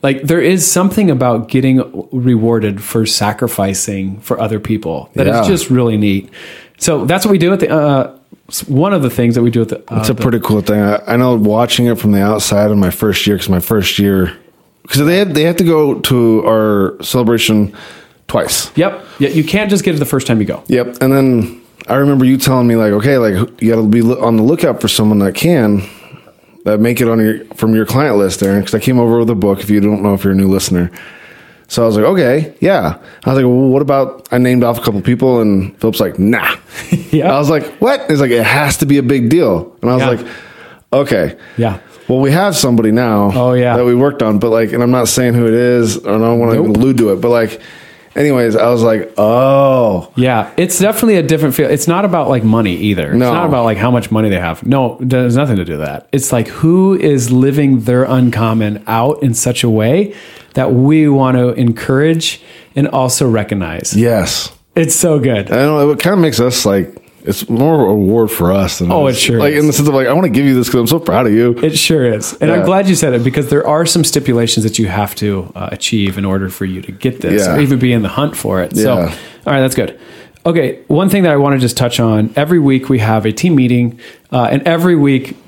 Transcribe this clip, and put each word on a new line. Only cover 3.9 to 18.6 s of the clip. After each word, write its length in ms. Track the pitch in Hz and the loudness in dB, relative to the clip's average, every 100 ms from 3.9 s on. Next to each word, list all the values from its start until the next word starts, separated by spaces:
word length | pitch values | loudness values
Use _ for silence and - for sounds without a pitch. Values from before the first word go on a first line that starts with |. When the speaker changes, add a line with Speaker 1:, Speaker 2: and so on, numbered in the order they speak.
| 98 95 98 | -6 -8 -10
Speaker 1:
for 200 | - 110 | -8 -4
other 200 | 110 107 | -4 -4
people 500 | - 107 82 78 - | -4 -4 -4 -8 -10
that 120 | - - | -2 0
is 80 | |
Speaker 2:
Yeah. 80 | 117 101 | 0 0
Speaker 1:
just 220 | 95 - | 0 0
really 260 | 127 120 107 | 0 2 0
neat. 320 | 104 98 - - - - - _ | 0 -2 -6 -20 -20 -20 -20 _
So 260 | - 151 | -2 -2
that's 200 | 120 185 214 | 0 0 2
what 60 | |
we 60 | 196 | 2
do 140 | 170 | 2
at 60 | 190 | 2
the, 100 | 180 | 0
uh, 400 | 160 147 139 123 - _ - - | 0 2 0 -2 -10 _ -20 -14
s-, 180 | - - | -14 -4
one 240 | 135 180 | 0 2
of 100 | 196 | 0
the 80 | 131 | 0
things 240 | - 120 | 0 0
that 80 | 120 | 2
we 80 | 117 | 2
do 120 | 117 | 0
at 60 | 113 | -2
the, 100 | - - | -6 -6
uh, 60 | 113 | -4
Speaker 2:
It's 100 | 110 | -2
a 60 | |
Speaker 1:
the 80 | 117 | -2
Speaker 2:
pretty 160 | 131 117 | -2 -2
cool 200 | - 107 | 0 -2
thing. 200 | 95 104 | 0 0
I, 200 | 104 104 - | 0 -2 -2
I 80 | 117 | 0
know 180 | 127 | 2
watching 520 | 120 104 107 120 - 120 | 2 2 2 0 0 0
it 120 | 113 | 0
from 140 | 107 | 0
the 80 | 101 | 2
outside 480 | 101 107 - 104 107 | 0 -2 0 0 2
in 80 | 104 | 2
my 120 | 92 | 0
first 360 | - 107 92 - | 0 -2 0 -2
year, 100 | 98 | -2
'cause 120 | 92 | -2
my 100 | 90 | -2
first 380 | - 110 92 - | 0 -2 -2 -2
year, 340 | 101 98 90 - - _ _ _ - | 0 0 -2 -6 -20 _ _ _ -6
'cause 180 | 135 | -2
they 140 | 147 180 | 0 0
have, 160 | 202 | 0
they 80 | 147 | 0
have 140 | 160 170 | 0 0
to 80 | |
go 300 | 170 156 151 | 2 2 0
to 480 | - - 127 117 110 117 | -2 -2 2 2 2 2
our 480 | 110 107 101 95 - | 0 2 2 0 -4
celebration 720 | - 127 117 117 110 110 101 - - - - _ - | -6 -2 0 0 2 0 0 -6 -20 -20 -20 _ -6
twice. 420 | 117 - - | -4 -2 -6